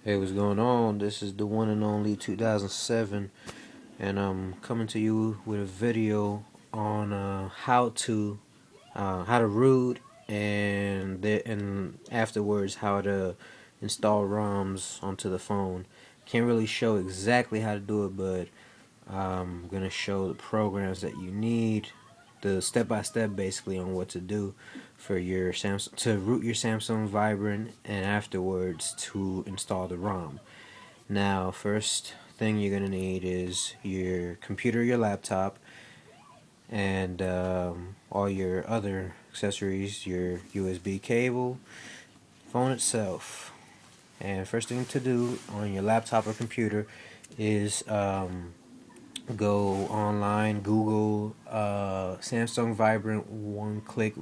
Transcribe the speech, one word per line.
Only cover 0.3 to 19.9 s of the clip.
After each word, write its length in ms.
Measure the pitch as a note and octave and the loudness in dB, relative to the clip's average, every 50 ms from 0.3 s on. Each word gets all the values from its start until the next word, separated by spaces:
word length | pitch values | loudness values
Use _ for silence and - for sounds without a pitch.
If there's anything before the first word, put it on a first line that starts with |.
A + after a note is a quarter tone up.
going 260 | F#2+ G2+ G2+ G2+ G2+ G2+ | 0 2 2 2 4 4
on? 380 | A2+ B2 B2 A#2+ A#2 A2 G#2 | 4 4 4 4 4 2 2
This 260 | G#2 G2+ G#2 G#2 - | 0 -2 -2 -2 -4
is 120 | G#2 G2+ G2 | -6 -6 -4
the 100 | G2 G#2+ | -2 -2
one 240 | G2+ G#2+ A2 A2+ A2 | 0 2 2 2 2
and 160 | G#2+ G#2+ G#2+ | 2 2 2
only 320 | G#2+ G#2 G#2 G#2 G#2+ G#2 | 2 2 2 2 0 0
two 180 | G2 - - G2 | 0 -2 -4 -2
thousand 360 | G2 A2+ A2+ G#2+ G#2 G2+ F#2+ | 0 2 2 2 2 0 -2
seven, 600 | - - - - A#2+ A2+ A2+ G2 G2+ G#2 G2+ G2 - - - - - - - - - - - - - - | -4 -4 -2 0 2 0 0 0 -2 -4 -4 -6 -10 -16 -16 -16 -16 -16 -18 -20 -20 -20 -20 -20 -10 -4
and 200 | G2 G2 G2 G2 | -2 -2 0 0
I'm 360 | G2+ G2 F#2+ F#2+ F#2+ F#2 F#2 - | 0 0 0 -2 -4 -6 -8 -10
coming 240 | - - B2 A2+ A2+ | -6 -4 -2 -2 -2
to 120 | G#2+ - A2+ | -2 0 0
you 440 | A2 A2 A2 A2 A2 A2 G#2+ G2+ - | 2 2 2 2 2 0 -2 -4 -4
with 160 | A2 G#2+ G#2 | -4 -2 -2
a 60 | G2+ | -2
video 800 | F#2+ F#2 F#2 A2+ A#2+ A2+ A2+ A2 G#2+ G#2 G#2 G#2 G#2 G#2 G#2+ G#2+ - - - - - | -4 -4 -2 0 2 2 2 2 4 4 2 2 0 -2 -4 -8 -12 -20 -20 -18 -10
on, 400 | - G#2+ G#2 G#2+ G#2+ G#2 G#2 G2+ | -6 -2 -2 0 0 0 0 -2
uh, 380 | G2+ G2 G2 G2 G2 F#2+ G2 G2 | -2 -2 -2 -2 -2 -4 -4 -6
how 400 | - - - - B2 B2 B2 A#2 G#2+ | -8 -8 0 4 6 6 6 4 0
to, 420 | - - - A2+ G#2+ G#2 G#2 G2+ G#2 - - - - - - - - - - - | -4 -2 0 0 2 0 0 -2 -6 -12 -20 -20 -20 -20 -20 -20 -20 -20 -12 -8
uh, 300 | - G2+ F#2+ F#2+ F#2 F2 | -4 -2 -2 -2 -2 0
how 160 | F#2 A#2+ A#2+ | 2 4 4
to 60 | A#2 | 6
root 520 | G#2+ G2+ A2 B2+ C3+ C3 B2+ B2 B2 A#2+ - - - - - - | 4 4 6 8 8 8 8 6 2 0 -2 -8 -20 -20 -18 -8
and 960 | - G#2+ G#2 G#2 G#2 G#2 G2+ G#2 G2+ G2+ G2+ G2+ G2+ G2 F#2+ F#2+ G2 F#2+ F2+ | -4 -2 0 2 2 4 4 4 4 4 2 2 2 0 0 -2 -2 -4 -2
the, 260 | F#2+ G#2+ G#2+ G#2 - | 2 2 2 2 2
and 520 | A2+ A2 G#2 G2+ G2 G2 G2 F#2+ E2+ - - - - | 0 -2 -2 -2 -2 -2 -2 -2 -4 -6 -12 -12 -4
afterwards 680 | A#2+ A#2 A2 A2 - G#2+ G#2 G#2 G#2 G#2 G2 F#2+ G2 | 0 0 0 2 2 0 2 2 2 2 2 0 -2
how 260 | - - G#2 G2+ G2+ | -2 0 2 2 2
to 340 | F#2+ G2+ G2+ G2 F#2+ F#2 F2+ - - - - - - - - - | 2 2 2 2 0 -2 -4 -6 -14 -20 -20 -20 -20 -20 -14 -8
install 440 | - G2+ - - - G#2+ G#2+ G#2 G2+ | -6 -6 -4 2 4 4 4 4 4
roms 800 | G2 G#2 G#2+ G#2+ G#2 G2+ G2+ G2 F#2+ F#2+ F#2+ - - - - - | 2 2 0 0 2 0 0 0 -2 -4 -4 -6 -10 -10 -8 -6
onto 240 | G2 G2 G2 - G#2 | -6 -6 -4 -2 -2
the 100 | F#2 F2+ | -2 -2
phone. 460 | - - G#2+ G2+ G2 F#2+ F#2 F2+ F#2+ - - - - - - - - | -2 -2 -2 0 0 -2 -4 -6 -8 -12 -18 -20 -20 -20 -20 -20 -12
Can't 220 | - - A#2 A#2 | -2 0 2 4
really 180 | A#2+ A#2 A2+ A2 | 4 4 2 2
show 320 | G#2+ - - B2 A2+ A2 | 0 0 2 2 4 4
exactly 640 | G2+ F#2 F#2+ F#2 F#2 G2 A2 A#2+ B2 B2 - G#2+ G#2+ | 2 2 -2 -4 -2 2 4 4 4 4 2 0 0
how 140 | A2 A2 G#2 | 0 0 -2
to 60 | G#2 | -2
do 260 | G2 G2 G#2+ G#2 G2+ | -2 0 0 0 0
it, 100 | F#2+ F#2+ | 0 -2
but 320 | G2 F#2+ F#2+ F#2 F#2 F2 - - - - - - - - - - - - | -2 -2 0 0 -2 -4 -6 -10 -20 -20 -20 -20 -20 -20 -20 -20 -20 -14
I'm 640 | - G2 F#2+ G2 F#2 F#2 F#2 F2+ F2+ F2+ F2 E2+ F2 | -8 -6 -4 -2 -2 -2 -2 -2 -4 -6 -8 -8 -6
gonna 220 | F#2+ G2 F#2+ F#2 | -4 -4 -4 -4